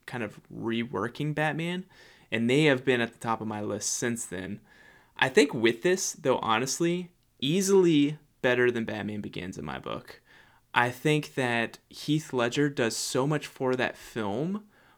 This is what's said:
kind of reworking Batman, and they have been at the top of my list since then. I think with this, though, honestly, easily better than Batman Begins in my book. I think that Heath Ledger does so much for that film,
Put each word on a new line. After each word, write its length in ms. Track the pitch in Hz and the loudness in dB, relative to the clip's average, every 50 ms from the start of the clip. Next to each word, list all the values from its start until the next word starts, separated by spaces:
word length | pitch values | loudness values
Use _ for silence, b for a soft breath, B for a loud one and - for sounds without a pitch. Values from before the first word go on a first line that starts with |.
| _ | _
kind 180 | - - 123 117 | -12 -8 -8 -8
of 160 | 104 - - _ _ - | -8 -8 -14 _ _ -12
reworking 800 | 113 110 113 113 117 120 135 143 - 101 113 - - 147 151 151 | -8 -4 -4 -2 -2 -4 -4 -4 -4 -4 -4 -4 -4 -4 -4 -2
Batman, 500 | 156 151 156 147 147 165 170 175 180 185 b b b b b b b b b | -2 -2 -2 -2 -2 -4 -4 -6 -6 -8 b b b b b b b b b
and 180 | - 110 117 117 | -4 0 2 4
they 160 | 127 143 156 | 4 6 6
have 180 | 151 135 123 127 | 6 4 4 4
been 160 | 139 127 120 | 2 2 2
at 120 | 120 117 - | 2 -2 -4
the 60 | _ | _
top 200 | - 117 113 110 | -2 -2 -2 -2
of 80 | 110 110 | -2 -6
my 140 | 107 107 | -6 -6
list 300 | 104 107 104 104 104 - - | -4 -4 -6 -4 -4 -4 -4
since 320 | - - 120 117 113 - | -2 -2 -2 -2 -4 -6
then. 340 | - - 90 95 92 101 - b b b b b b b b b b b b | -8 -8 -10 -8 -8 -10 -12 b b b b b b b b b b b b
I 120 | - 131 | 0 4
think 240 | - 139 139 - - | 6 4 4 4 2
with 300 | 131 110 117 113 - - | 2 4 4 2 4 0
this, 300 | 175 180 196 - - - | 0 0 0 -2 -6 -8
though, 240 | - 160 139 123 - | -4 0 0 2 2
honestly, 720 | - 110 113 110 123 135 - - 170 170 175 180 185 170 _ _ _ _ _ _ | 2 2 2 2 2 -2 -2 0 0 0 0 -2 -6 -10 _ _ _ _ _ _
easily 800 | - 135 160 190 190 190 196 196 185 170 165 147 143 143 151 151 _ _ _ _ | -2 0 0 2 2 6 6 6 8 8 6 6 4 2 0 -4 _ _ _ _
better 300 | - 127 123 123 123 123 | 0 2 4 4 4 4
than 140 | 117 117 113 | 4 0 -4
Batman 360 | - 107 107 98 104 104 104 | -4 -6 -6 -6 -6 -6 -8
Begins 360 | 101 - - - 87 92 98 - | -10 -8 -8 -8 -10 -10 -10 -10
in 80 | - | -10
my 140 | 78 67 65 | -8 -10 -8
book. 420 | - - - - - - - - b b b b b b b b b _ _ | -8 -8 -10 -10 -10 -14 -20 -20 b b b b b b b b b _ _
I 160 | 123 120 123 | 2 2 2
think 420 | 123 - - 156 151 151 147 - - | -2 -2 0 0 0 0 -2 -4 -6
that 440 | - 131 123 120 117 113 113 - - _ _ | -4 -2 0 0 -2 -2 -4 -8 -16 _ _
Heath 440 | - - - - 147 156 151 - - | -18 -14 -4 -2 -2 -2 -2 -4 -2
Ledger 360 | 127 117 120 123 139 143 147 | 0 0 0 0 0 0 0
does 260 | 139 139 123 113 113 | 0 0 -2 0 0
so 300 | - - - - 131 131 | -2 -6 -2 -2 0 0
much 220 | 143 156 147 143 - | 0 0 -2 -4 -8
for 280 | - - 135 127 127 | -10 -4 -2 -2 0
that 220 | 127 123 - - - | 0 -2 -2 -4 -8
film, 680 | - - - 120 110 101 98 117 147 175 196 214 - b b b b b b | -16 -12 -8 -6 -6 -4 -4 -4 -4 -4 -4 -6 -10 b b b b b b